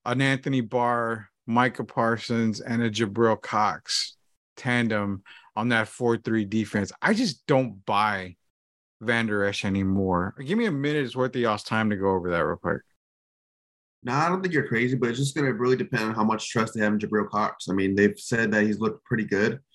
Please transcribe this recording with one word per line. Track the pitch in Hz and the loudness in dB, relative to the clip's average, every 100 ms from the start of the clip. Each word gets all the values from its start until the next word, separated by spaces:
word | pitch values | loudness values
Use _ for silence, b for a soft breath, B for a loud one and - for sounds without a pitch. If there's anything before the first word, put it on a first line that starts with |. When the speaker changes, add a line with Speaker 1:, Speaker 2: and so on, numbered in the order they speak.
| 120 | -4
Speaker 1:
an | 127 | 0
Anthony | 135 135 139 131 | 2 0 0 -2
Barr, | 110 127 120 120 113 113 104 _ - | 0 0 0 0 -2 -4 -10 _ -2
Micah | 117 127 - | 2 2 0
Parsons, | 113 - 117 117 - 113 113 107 | -6 -2 0 0 -2 0 0 -2
and | - 117 | -4 -2
a | 117 | -2
Jabril | 107 110 104 113 107 | -2 -2 2 2 2
Cox | - 107 107 78 - - - - _ _ _ - | 0 0 0 0 -4 -6 -6 -12 _ _ _ -10
tandem | 131 123 117 107 101 98 B B B 107 | -2 0 0 0 -2 -6 B B B -4
on | 117 | 0
that | 113 107 | 2 0
four | - 120 113 | -2 0 0
three | 113 110 | 0 0
defense. | 98 110 104 104 95 - | 0 -2 0 -2 -4 -2
I | 156 | 0
just | 214 240 - - | 0 0 -4 0
don't | 135 127 98 - | 0 0 -6 -2
buy | 104 107 98 92 90 _ _ _ _ _ _ | 2 2 0 -6 -14 _ _ _ _ _ _
Van | 113 117 113 | -2 0 0
Der | 104 101 | 0 0
Esch | 101 | -2
anymore. | 101 98 95 98 95 87 92 - | -2 0 2 0 2 0 0 -6
Give | 135 214 | -4 -2
me | 226 | 0
a | |
minute's | 143 143 151 127 123 | -2 -2 -2 -2 -2
worth | 127 127 | -2 0
of | |
y'all's | 117 107 | 0 0
time | - 110 107 | 0 0 2
to | 101 | 2
go | 98 | 0
over | 95 87 | 0 0
that | 85 78 | 0 0
real | 85 | -2
quick. | 85 71 - _ _ _ _ _ _ _ _ _ _ _ | -2 -4 -6 _ _ _ _ _ _ _ _ _ _ _
Speaker 2:
No, | 120 | -4
I | 135 165 | 0 2
don't | 190 | 0
think | 185 | 0
you're | 151 117 | 0 0
crazy, | 117 123 131 | 0 0 0
but | 120 | 0
it's | 117 | 0
just | 139 156 | -2 0
gonna | 139 | -2
really | 110 123 127 | 0 0 0
depend | 107 120 | 0 -2
on | 110 110 | 0 0
how | |
much | 107 107 - | 0 0 -2
trust | 117 110 113 | 0 0 0
they | |
have | 104 | 0
in | 104 | 0
Jabril | 101 107 101 | 0 0 0
Cox. | 104 107 - - | -2 -2 -4 -4
I | |
mean, | 95 95 98 | 0 2 4
they've | 101 - | 4 4
said | - 117 110 | -2 0 2
that | 107 | 2
he's | 107 104 | 2 2
looked | 110 - | -2 -4
pretty | - - 104 | -4 -4 0
good, | 98 113 131 - | 0 0 -2 -10